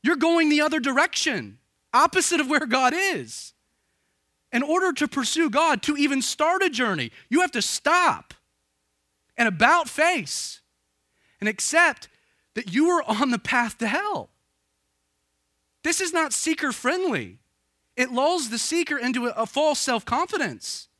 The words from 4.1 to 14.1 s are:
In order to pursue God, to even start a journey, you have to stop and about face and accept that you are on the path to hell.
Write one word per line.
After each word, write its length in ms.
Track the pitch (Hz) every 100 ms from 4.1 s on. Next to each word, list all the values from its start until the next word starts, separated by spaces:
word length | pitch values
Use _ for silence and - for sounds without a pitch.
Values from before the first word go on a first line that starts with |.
| _ _ _ _
In 120 | 240
order 280 | 285 339 370
to 140 | 277 294
pursue 440 | - 233 - 320
God, 320 | 247 330 247
to 120 | - 285
even 280 | 285 277
start 400 | - - 302 370
a 80 | 381
journey, 400 | 240 240 170 117 - _
you 120 | 277
have 100 | -
to 100 | 233
stop 720 | - - 285 349 339 - - - _ _ _ _ _ _ _ _ _ -
and 100 | 233
about 400 | 165 233 339 285
face 760 | - 330 359 160 - - - _ _ _ _ _ _ _ _
and 80 | 208
accept 600 | 214 - 311 339 - - _ _ _ _ -
that 180 | 226
you 140 | 202 330
are 160 | 349
on 260 | 269 214 269
the 80 | 233
path 400 | - 254 233 -
to 100 | 226
hell. 440 | 285 415